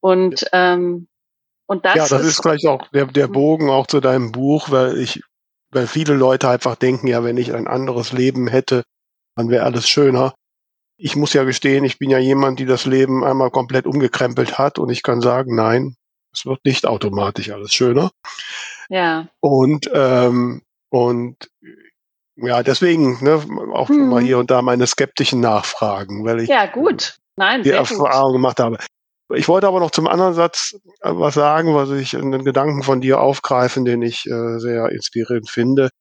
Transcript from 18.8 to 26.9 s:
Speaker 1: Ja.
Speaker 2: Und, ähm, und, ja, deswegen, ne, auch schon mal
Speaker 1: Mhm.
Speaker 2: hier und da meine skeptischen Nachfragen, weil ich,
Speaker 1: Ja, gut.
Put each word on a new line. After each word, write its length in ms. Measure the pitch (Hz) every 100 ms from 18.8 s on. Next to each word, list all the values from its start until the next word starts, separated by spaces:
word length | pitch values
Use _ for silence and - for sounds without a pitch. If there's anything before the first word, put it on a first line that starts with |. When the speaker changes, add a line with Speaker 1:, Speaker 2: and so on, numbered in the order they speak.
| -
Speaker 1:
Ja. 380 | 185 175 160 165 _
Speaker 2:
Und, 500 | 143 139 131 151 -
ähm, 680 | - 135 127 123 123 123 123 _ _ _
und, 580 | 127 120 120 120 131 - _ - - _ _ _ _ _ -
ja, 260 | 120 120
deswegen, 600 | 120 131 180 165 139 123
ne, 120 | 135 156 147 - -
auch 140 | - 127
schon 200 | 294 269
mal 120 | 247
Speaker 1:
Mhm. 40 | 127
Speaker 2:
hier 120 | 127
und 120 | 123
da 120 | 127
meine 240 | 127 123 123
skeptischen 540 | - 135 - 139 127
Nachfragen, 840 | 120 107 - - 107 98 98 101
weil 160 | 107 113
ich, 80 | 117
Speaker 1:
Ja, 180 | 269 202
gut. 520 | 233 339